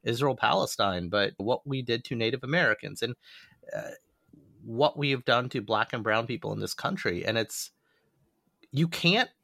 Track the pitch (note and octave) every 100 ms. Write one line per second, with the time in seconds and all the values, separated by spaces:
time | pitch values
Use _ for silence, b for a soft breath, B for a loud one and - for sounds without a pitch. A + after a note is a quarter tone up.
0 | A#2+ A#2 C#3 C3 A2+ E3 - - G2+ F2+
1 | F2 G2+ G2 - G2 B2 C#3+ C3+ A#2+ A2+
2 | - A#2+ A2+ - B2+ D#3+ D3 G#2+ G2 -
3 | A#2 B2 B B B B - - - -
4 | _ _ _ - - - - A2+ D3 -
5 | C#3+ C3 B2 A#2+ B2 C3+ G#2 G#2+ A2+ B2
6 | A2 G#2+ A#2+ A#2 G#2 G#2 G2 - - C#3
7 | - F2 F#2 A2+ A2 - - _ _ _
8 | _ _ _ _ _ _ _ C3+ E3 -
9 | E3+ G3+ B3+ _